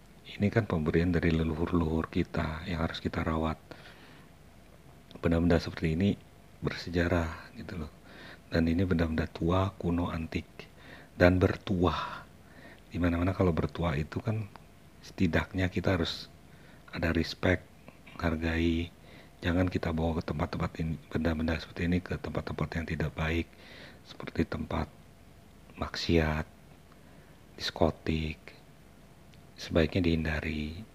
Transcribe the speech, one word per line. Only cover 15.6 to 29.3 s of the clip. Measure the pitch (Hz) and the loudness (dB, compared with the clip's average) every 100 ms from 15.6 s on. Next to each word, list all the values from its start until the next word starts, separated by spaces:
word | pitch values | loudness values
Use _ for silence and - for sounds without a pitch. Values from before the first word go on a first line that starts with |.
| 92 | 0
kita | 92 92 | 0 0
harus | 92 82 - - - - - - - - | 2 0 -4 -12 -18 -20 -20 -20 -20 -12
ada | - 82 | -4 0
respect, | 82 80 - 95 87 - - - - - - | 2 0 0 2 2 -2 -20 -20 -20 -18 -4
menghargai. | 87 80 82 82 85 82 85 - - - - - 90 | -2 0 0 2 2 2 -2 -10 -20 -20 -20 -6 0
Jangan | 87 92 | 2 2
kita | - 87 | 0 -2
bawa | 80 78 80 | 0 0 0
ke | - | -2
tempat-tempat | 76 90 82 85 - | -2 -4 -2 -4 -4
ini, | 80 76 - | -4 -4 -6
benda-benda | - 78 80 80 80 | -2 0 0 -2 -2
seperti | - - 87 | -6 -4 0
ini | 87 | 0
ke | - 76 | 0 -6
tempat-tempat | - 78 - - 78 82 | -6 -6 -4 -4 -4 -4
yang | 80 | -4
tidak | 80 76 | -4 -4
baik, | - 80 85 85 - - - - - - | -2 -2 -2 -4 -10 -20 -20 -20 -20 -20
seperti | - - - | -14 -6 -2
tempat | - - - 80 76 - - - - - - - - - | -2 -4 -4 -4 -6 -10 -20 -20 -20 -20 -20 -20 -20 -10
maksiat, | 76 - - 85 78 76 78 - - - - - - - - - - - | -8 -4 2 4 4 0 -4 -12 -20 -20 -20 -20 -20 -20 -20 -20 -20 -10
diskotik. | - - 82 - - 80 78 78 - - - - - - - - - | -8 2 2 2 -2 -2 -2 -8 -16 -20 -20 -20 -20 -20 -20 -20 -20